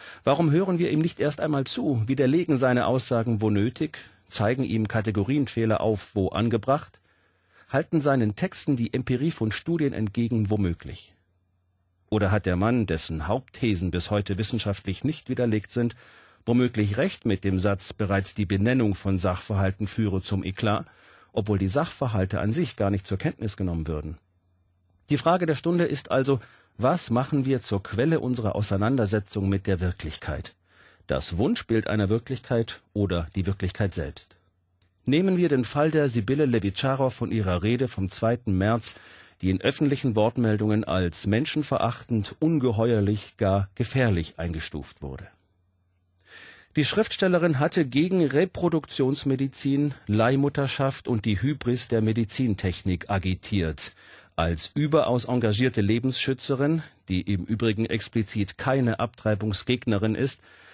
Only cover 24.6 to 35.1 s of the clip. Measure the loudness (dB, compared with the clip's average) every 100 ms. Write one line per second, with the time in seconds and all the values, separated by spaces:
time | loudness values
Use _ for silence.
24.6 | _ _ _ _ -2 0 2 2 2 0
25.6 | 0 0 0 -2 0 0 2 0 -2 -20
26.6 | _ -2 0 0 0 0 0 0 0 -2
27.6 | 0 -4 -2 0 2 2 0 -2 -2 -2
28.6 | 0 0 2 2 2 0 -2 -2 0 0
29.6 | 0 0 0 -4 -8 -8 -8 -8 -10 -18
30.6 | _ _ -20 _ -6 -4 -2 0 0 0
31.6 | 0 0 2 0 2 0 -2 -10 -2 -2
32.6 | -2 -6 _ -2 0 0 -2 -4 -2 -2
33.6 | -4 -2 -2 -2 -8 -10 -18 -20 _ _
34.6 | _ _ _ _ 0